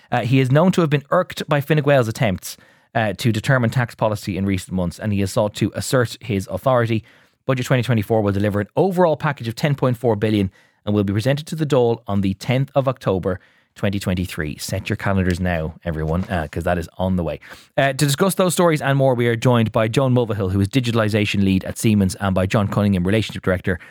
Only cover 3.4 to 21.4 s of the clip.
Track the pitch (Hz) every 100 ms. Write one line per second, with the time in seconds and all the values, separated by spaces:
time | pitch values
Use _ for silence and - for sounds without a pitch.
3.4 | - 131 117 127 117 - 113 104 - 90
4.4 | 98 95 - 92 87 - 107 101 98 123
5.4 | 104 - 104 107 - 131 113 - - 98
6.4 | - 98 135 127 113 113 - _ _ _
7.4 | - 131 - 127 117 113 - 110 104 98
8.4 | 104 101 104 - 185 180 175 147 156 139
9.4 | 117 - 156 143 131 120 120 104 110 107
10.4 | 95 - _ _ 104 104 98 101 127 143
11.4 | 156 160 147 139 117 117 - 101 98 98
12.4 | - 127 139 143 131 127 - 95 95 92
13.4 | _ _ _ - 104 98 104 90 92 -
14.4 | 76 - - 95 - 104 - 98 90 90
15.4 | 90 85 80 - 85 78 78 85 95 85
16.4 | 76 85 87 87 80 - 92 90 80 73
17.4 | - - - - 135 135 143 139 196 190
18.4 | 185 - 175 151 127 139 135 120 120 113
19.4 | 127 120 110 117 113 139 131 123 110 104
20.4 | 95 98 101 135 120 113 107 107 104 101